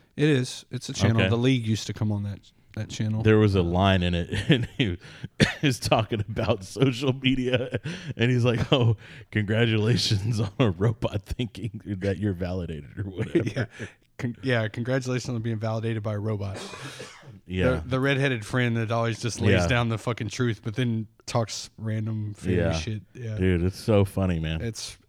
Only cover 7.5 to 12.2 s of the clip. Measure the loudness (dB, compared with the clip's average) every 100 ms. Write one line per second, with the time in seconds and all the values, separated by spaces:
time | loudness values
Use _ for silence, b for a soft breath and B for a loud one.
7.5 | 0 0 -6 B -8 B 0 2 4 4
8.5 | 2 2 4 4 2 B B -6 -2 0
9.5 | 2 4 4 4 2 2 0 0 -2 -2
10.5 | 2 2 2 0 0 -4 -4 -6 -6 -6
11.5 | -6 -10 -8 -8 -4 -2 -2